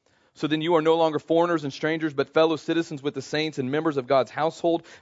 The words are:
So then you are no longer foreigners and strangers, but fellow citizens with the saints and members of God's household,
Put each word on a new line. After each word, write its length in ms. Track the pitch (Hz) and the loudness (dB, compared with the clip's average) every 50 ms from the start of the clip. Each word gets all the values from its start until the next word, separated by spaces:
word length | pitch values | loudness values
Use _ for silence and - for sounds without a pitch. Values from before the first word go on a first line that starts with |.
| _ _ _ _ _ _ _ | _ _ _ _ _ _ _
So 140 | - - | -4 -2
then 140 | 147 151 156 | -2 -2 0
you 140 | 156 170 175 | 2 2 2
are 60 | 160 | 4
no 140 | 156 160 165 | 4 4 4
longer 240 | 165 165 160 151 143 | 4 2 2 0 -2
foreigners 460 | - - 165 165 170 175 170 160 147 | -2 0 2 2 2 2 0 -2 -4
and 80 | 139 - | -6 -6
strangers, 400 | - - 156 160 160 160 156 139 | -4 -4 -2 -2 -2 -4 -2 -2
but 200 | 139 135 - - | -2 -2 0 2
fellow 220 | 165 160 165 160 | 4 4 4 2
citizens 480 | 147 - - 165 165 165 - 160 135 131 | -2 -2 -2 -2 -2 -2 -4 -6 -8 -6
with 120 | 143 - | -6 -6
the 60 | 139 | -6
saints 360 | 127 - 151 151 156 156 143 | -6 -4 -4 -4 -4 -4 -4
and 120 | 147 131 127 | -6 -4 -2
members 280 | 143 151 160 165 143 | -2 -2 0 0 -2
of 100 | 139 123 | -2 0
God's 240 | 123 139 131 120 - | 2 2 2 2 0
household, 520 | - 143 151 160 - - - 170 165 170 - - - - | -2 -4 -2 -2 -2 -2 -2 0 0 -2 -4 -8 -20 -20